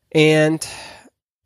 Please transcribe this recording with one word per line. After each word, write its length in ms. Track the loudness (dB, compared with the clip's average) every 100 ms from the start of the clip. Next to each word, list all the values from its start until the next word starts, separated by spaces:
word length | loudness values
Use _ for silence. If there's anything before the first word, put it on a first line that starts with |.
| _
And, 540 | 0 2 4 2 -2 -8 -18 -20 -20 -20 _ _ _